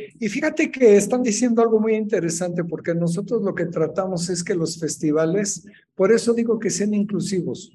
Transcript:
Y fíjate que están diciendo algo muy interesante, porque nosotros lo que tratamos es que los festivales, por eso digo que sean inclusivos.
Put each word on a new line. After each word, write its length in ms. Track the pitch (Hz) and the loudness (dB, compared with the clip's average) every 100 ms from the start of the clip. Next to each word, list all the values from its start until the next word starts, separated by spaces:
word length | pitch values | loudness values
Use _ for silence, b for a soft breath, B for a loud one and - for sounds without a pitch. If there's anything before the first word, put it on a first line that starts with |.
| - - | -14 -8
Y 80 | 214 | -6
fíjate 420 | 247 311 311 311 | -2 -2 0 -2
que 280 | 262 233 202 | 4 6 6
están 260 | 202 247 | 4 0
diciendo 380 | 233 220 247 226 | 0 0 2 2
algo 180 | 233 220 | 4 4
muy 160 | 220 220 | 2 0
interesante, 680 | 208 196 165 165 180 170 170 | 0 -2 -2 -4 -4 -4 -6
porque 280 | - 180 | -4 -4
nosotros 480 | 170 170 185 202 226 | -2 -2 -2 -2 -2
lo 140 | 196 185 | -2 -2
que 120 | 170 | -4
tratamos 600 | 165 156 190 190 175 180 | -2 -2 -2 -4 -4 -4
es 140 | 175 | -4
que 100 | 175 | -2
los 240 | 180 165 - | -2 -2 -4
festivales, 880 | 151 - 156 151 165 196 208 - B B _ - | -6 -2 0 2 2 0 -2 -6 B B _ 0
por 160 | 190 | 4
eso 220 | 226 233 | 4 2
digo 260 | 233 233 214 | 0 0 0
que 120 | 175 | -2
sean 220 | 180 208 | -2 0
inclusivos. 800 | 208 202 185 - 185 131 - - | 0 0 -2 -2 -4 -4 -8 -12